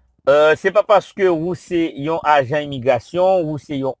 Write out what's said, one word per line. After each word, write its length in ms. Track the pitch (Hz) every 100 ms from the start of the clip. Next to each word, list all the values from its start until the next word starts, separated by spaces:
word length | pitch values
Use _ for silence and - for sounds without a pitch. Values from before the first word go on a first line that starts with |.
| _ _ -
euh, 280 | 147 156 151
c'est 160 | 190
pas 100 | 196
parce 300 | 196 202 -
que 100 | -
vous, 320 | 185 165 170
c'est 400 | 170 - 175 165 - 143
un 100 | 165
agent 340 | 147 147 123 151
immigration, 840 | 147 139 120 123 - 175 185 190
ou 140 | 156 151
c'est 220 | - 143
une 140 | 135 -